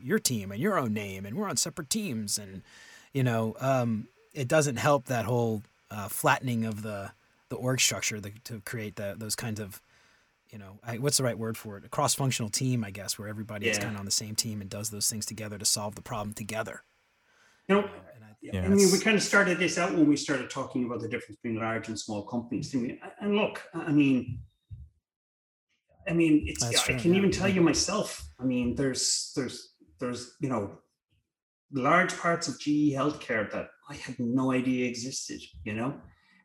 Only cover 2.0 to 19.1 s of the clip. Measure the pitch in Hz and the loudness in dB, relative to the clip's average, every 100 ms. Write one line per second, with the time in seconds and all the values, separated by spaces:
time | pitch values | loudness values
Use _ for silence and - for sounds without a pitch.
2 | 202 113 110 - 202 - - - - - | -2 -4 -4 -6 -6 -14 -16 -20 -20 -20
3 | - 135 127 113 110 - 131 135 120 110 | -6 0 2 2 0 -2 0 2 2 -2
4 | - _ _ 151 127 160 143 117 131 143 | -4 _ _ -6 2 4 4 2 4 4
5 | - 120 104 123 117 110 - _ - 107 | 2 -2 2 2 2 0 -6 _ -14 -10
6 | 95 - 147 139 131 117 113 107 107 104 | -8 0 2 2 0 -2 -2 -4 -6 -8
7 | 98 - _ _ - 127 123 131 - 101 | -10 -14 _ _ -10 -4 0 2 2 0
8 | - 107 101 107 - 113 - 120 104 92 | -4 -4 -10 -12 -14 -12 -8 -8 -8 -6
9 | 101 98 110 - 120 107 101 - _ _ | -8 -6 -6 -4 -4 -6 -8 -12 _ _
10 | _ _ _ _ _ 107 98 101 117 117 | _ _ _ _ _ -18 -18 -16 -10 -2
11 | 139 139 127 107 113 113 110 101 - - | 0 2 2 0 -4 -6 -8 -12 -6 0
12 | 135 - 135 - 110 - 131 123 101 98 | 2 2 2 0 -2 0 0 0 -2 -8
13 | 95 - 104 107 107 107 113 104 107 104 | -6 -6 -6 -8 -8 -2 0 0 -2 -4
14 | 98 - 107 107 117 104 98 104 104 104 | -2 -2 -2 -4 -4 -4 -6 -6 -6 -2
15 | - 110 - 107 107 101 101 - 104 107 | -2 -2 -6 -8 -8 -2 0 0 -2 -8
16 | - 117 104 107 104 107 113 - _ _ | -8 -6 -6 -8 -6 -4 -4 -8 _ _
17 | _ _ _ _ _ _ - 202 202 - | _ _ _ _ _ _ 2 2 2 -8
18 | - - - - - - 131 196 190 185 | -20 -20 -20 -16 -6 -2 4 8 8 6
19 | 220 | 4